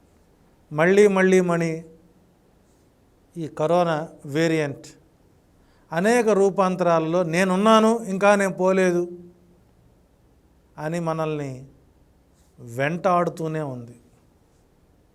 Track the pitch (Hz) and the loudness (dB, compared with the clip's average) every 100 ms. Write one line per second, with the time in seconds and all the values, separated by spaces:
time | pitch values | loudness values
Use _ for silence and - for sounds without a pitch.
0 | _ _ _ _ _ _ - 151 170 202 | _ _ _ _ _ _ -10 0 2 6
1 | 208 190 185 185 175 170 165 160 - - | 6 4 4 4 2 0 -2 -4 -12 -20
2 | _ _ _ _ _ _ _ _ _ _ | _ _ _ _ _ _ _ _ _ _
3 | _ _ _ 170 151 - 156 175 170 151 | _ _ _ -14 -12 -4 0 0 0 -2
4 | - - 147 143 165 160 143 - - - | -6 -14 -8 -2 0 0 -4 -8 -16 -20
5 | _ _ _ _ _ _ _ _ - 160 | _ _ _ _ _ _ _ _ -8 -2
6 | 208 247 220 196 196 180 185 180 170 165 | 2 2 2 4 2 2 0 0 2 2
7 | 160 175 165 170 190 185 220 220 220 233 | 0 -2 -2 0 0 2 4 4 4 0
8 | 208 190 202 202 196 180 185 190 185 175 | -4 0 2 2 0 0 0 2 2 0
9 | 175 - - _ _ _ _ _ _ _ | -4 -10 -20 _ _ _ _ _ _ _
10 | _ _ _ _ _ _ _ - 156 170 | _ _ _ _ _ _ _ -12 -8 -6
11 | 165 160 156 151 139 127 139 - _ _ | -4 -4 -4 -6 -8 -12 -18 -20 _ _
12 | _ _ _ _ _ - 120 117 143 170 | _ _ _ _ _ -20 -14 -6 -4 -2
13 | 185 175 170 156 160 156 143 123 117 - | -2 0 -2 -6 -8 -6 -8 -10 -16 -20
14 | _ _ _ _ _ _ _ _ _ _ | _ _ _ _ _ _ _ _ _ _
15 | _ | _